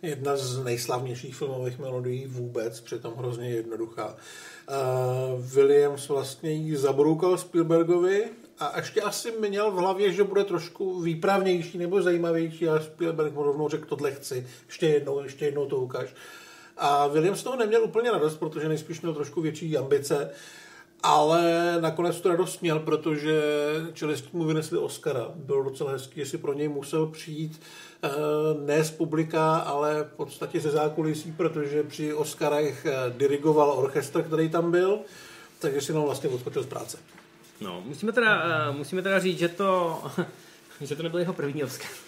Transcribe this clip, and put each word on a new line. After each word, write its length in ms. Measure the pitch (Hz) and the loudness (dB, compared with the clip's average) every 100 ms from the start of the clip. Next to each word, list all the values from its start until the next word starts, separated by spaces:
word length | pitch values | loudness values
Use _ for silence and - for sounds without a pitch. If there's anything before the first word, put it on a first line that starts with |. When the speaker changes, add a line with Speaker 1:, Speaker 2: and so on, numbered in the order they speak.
Speaker 1:
Jedna 340 | 170 139 139 139 | -6 -4 -2 -2
z 280 | 127 123 | -2 -4
nejslavnějších 720 | 127 117 - 127 131 123 135 - | -2 -4 -2 -4 -4 -8 -10 -8
filmových 420 | 139 131 123 123 | -6 -4 -6 -6
melodií 480 | 135 127 123 127 135 | -8 -6 -4 -6 -8
vůbec, 540 | 127 120 117 113 - | -8 -6 -4 -6 -8
přitom 340 | - 120 120 117 | -10 -10 -10 -8
hrozně 340 | 123 120 120 | -6 -6 -4
jednoduchá. 640 | 117 113 110 113 - 107 - - - - - - | -4 -4 -6 -8 -6 -10 -10 -18 -18 -18 -20 -8
Eh, 40 | 139 131 127 127 127 131 127 | -2 0 0 0 0 -2 -4
Williams 720 | 123 135 139 143 143 143 - | 0 4 8 8 6 0 -4
vlastně 420 | 139 135 - 160 | -4 -4 -6 -4
ji 240 | 156 156 151 | -4 -2 0
zabroukal 600 | 139 135 147 156 180 180 | 2 4 4 4 4 2
Spielbergovi 880 | - 170 160 165 165 175 180 196 233 233 - - | 0 0 4 4 6 4 4 2 0 -6 -20 -6
a 180 | 147 - | -4 -4
ještě 240 | 156 214 | -2 -2
asi 320 | 202 202 240 226 214 | -2 -4 -6 -4 -2
měl 220 | 196 214 | 0 0
v 40 | |
hlavě, 380 | 185 180 185 202 | 2 0 4 2
že 120 | 175 | 4
bude 200 | 196 196 | 2 4
trošku 560 | 196 170 - - 190 180 | 2 -2 -4 -6 -6 -2
výpravnější 800 | 170 160 190 196 190 180 160 180 | -2 0 2 2 4 0 -2 -4
nebo 240 | 175 196 | 0 2
zajímavější, 680 | 180 170 170 165 165 160 165 | 4 2 2 0 0 -2 2
a 120 | 156 | 2
Spielberg 540 | 156 - 165 156 151 | 0 -4 -4 0 -2
mu 80 | 139 | 0
rovnou 260 | 143 143 151 | 0 0 0
řekl: 180 | 151 156 | -4 -6
„Tohle 220 | 135 143 | -4 -4
chci, 340 | 131 - 127 123 - - | -6 -8 -8 -8 -16 -20
ještě 200 | - 165 | 0 4
jednou, 340 | 147 139 139 | 4 2 -4
ještě 220 | 135 - | -4 -4
jednou 220 | 147 139 135 | -2 0 -2
to 100 | 139 | -2
ukaž.“ 380 | 127 127 127 - - - - - - - | -2 -4 -8 -10 -20 -20 -20 -20 -20 -2
A 300 | 143 143 143 | 2 4 4
Williams 340 | 151 170 196 | 4 2 0
z 20 | |
toho 140 | 247 247 | -4 -2
neměl 280 | 214 226 | 2 4
úplně 260 | 220 214 240 | 2 2 2
radost, 260 | 202 151 156 | 2 2 0
protože 320 | 160 156 156 | -6 -2 -2
nejspíš 320 | 151 - 165 | -2 -4 -6
měl 140 | 170 | -4
trošku 260 | 151 139 - | -4 -4 -2
větší 360 | 156 - 165 151 | -4 -4 -2 -2
ambice, 520 | 131 139 131 147 143 - - - - - - _ | 2 2 2 -2 -2 -8 -18 -20 -20 -20 -20 _
ale 720 | - 151 151 165 170 165 170 170 | 4 6 6 6 6 4 2 2
nakonec 400 | 165 156 175 165 | 0 0 0 2
tu 80 | 190 | 2
radost 340 | 170 180 - | 4 2 0
měl, 160 | 170 156 | 0 0
protože 600 | 156 151 165 151 151 156 147 151 147 156 165 | 2 0 0 0 2 2 4 2 0 -2 -4
Čelisti 360 | 160 151 139 127 | -6 -4 -4 -4
mu 120 | 175 | -2
vynesli 340 | 156 156 156 170 | 0 0 0 -2
Oscara. 540 | 143 - - 135 110 | -2 -4 -2 -2 -4
Bylo 280 | - 131 139 | -10 -2 0
docela 280 | 135 131 143 | 0 -4 -4
hezký, 280 | 135 127 170 | -4 -8 -10
že 60 | 135 | -8
si 120 | 165 | -6
pro 140 | 147 | -4
něj 160 | 143 151 | -2 -2
musel 380 | 143 139 160 156 | -4 -4 0 0
přijít, 540 | - - 151 156 - - - - - | -4 -12 -8 -8 -8 -18 -20 -20 -8
eh, 60 | 156 143 151 151 156 151 143 | -6 -2 0 2 2 0 2
ne 180 | 147 | 2
z 60 | 156 | 2
publika, 680 | - 165 156 160 165 160 160 | -2 -2 0 0 2 4 2
ale 480 | - 143 147 151 | 0 0 0 0
v 120 | 151 - | -4 -8
podstatě 440 | 139 - 156 165 | -10 -8 -4 -2
ze 100 | 147 | 0
zákulisí, 640 | 151 151 156 156 151 170 | 2 2 0 -2 -2 -6
protože 500 | 156 165 156 143 147 | -2 -2 -2 -2 -2
při 320 | 147 - 151 | -2 -4 -4
Oscarech, 720 | 151 156 - 151 147 151 127 160 | -2 -4 -2 0 2 0 -2 -2
eh, 60 | 135 127 117 | -2 -2 0
dirigoval 540 | 139 143 151 151 147 | 2 4 4 6 4
orchestr, 520 | 135 135 151 127 - | 4 0 0 -2 -2
který 260 | 160 156 160 | 0 2 2
tam 220 | 170 170 | 2 2
byl, 280 | 175 185 214 - - - - - - | 4 4 0 -4 -18 -20 -20 -20 -6
takže 220 | 160 139 | -2 -2
si 100 | 131 | 0
jenom 140 | 156 | 0
vlastně 240 | 147 127 147 | 0 0 -2
odskočil 320 | 123 - 135 | -4 -4 -4
z 40 | 127 | -4
práce. 320 | - - - - - - - - - | -8 -10 -14 -18 -20 -20 -20 -20 -12
Speaker 2:
No, 220 | 104 90 98 | -10 -8 -10
musíme 260 | 147 214 | -6 0
teda, 300 | 233 226 202 | 4 6 6
eh, 280 | 165 160 151 | 4 2 0
musíme 300 | 143 147 185 | -2 -2 -2
teda 160 | 185 190 | 2 4
říct, 200 | 180 165 | 4 2
že 100 | 170 | 0
to, 540 | 170 196 185 170 165 - - 165 - | 2 2 4 2 -2 -6 -4 -4 -6
<laughs> 400 | - - - - | -20 -20 -20 -14
že 160 | 143 147 | -8 -4
to 60 | |
nebyl 180 | 165 170 | -2 -2
jeho 120 | 175 | -2
první 320 | 170 143 143 | -2 -4 -2
Oscar. 260 | 131 120 - - | -4 -6 -12 -14